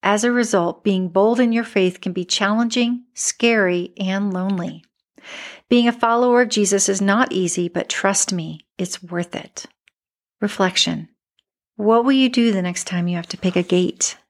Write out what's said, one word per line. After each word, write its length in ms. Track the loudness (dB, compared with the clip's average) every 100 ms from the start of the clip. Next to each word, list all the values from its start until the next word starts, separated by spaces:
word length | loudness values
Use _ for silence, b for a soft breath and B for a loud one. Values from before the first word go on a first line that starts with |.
As 200 | 0 0
a 80 | 0
result, 520 | 0 2 2 0 -2
being 240 | 0 0 0
bold 320 | 2 2 4
in 120 | 2
your 120 | 2
faith 360 | 0 0 0 0
can 140 | -6
be 120 | -6 -4
challenging, 800 | -2 0 0 0 0 0 -2 -8
scary, 800 | -8 -8 0 2 2 2 0 -4 -6
and 360 | -4 -2 -2
lonely. 500 | -4 -2 -4 -6 -10 _ _ _ _ B B B B B
Being 200 | 2 4
a 60 |
follower 500 | 2 2 2 4 4
of 60 | 2
Jesus 400 | 0 0 2 0
is 120 | 0
not 300 | 2 2 2
easy, 360 | 0 -2 -2 -4
but 220 | -4 -6
trust 420 | -2 0 0 -2
me, 300 | -4 -6 -12 _ -10
it's 260 | -8 -8
worth 320 | -8 -8 -6 -10
it. 300 | -12 -16 -18 _ _ _ _ _ _ _
Reflection. 680 | -6 0 0 0 -2 -2 -8 _ _ _ _ _ _ -4
What 300 | 2 2 4
will 80 |
you 160 | 4 2
do 240 | 2 2
the 80 | 2
next 240 | -2 -6 -6
time 240 | -4 -2
you 80 | -4
have 100 | -6
to 100 | -4
pick 200 | 0 0
a 40 |
gate? 540 | 2 0 0 -2 -6 -6 _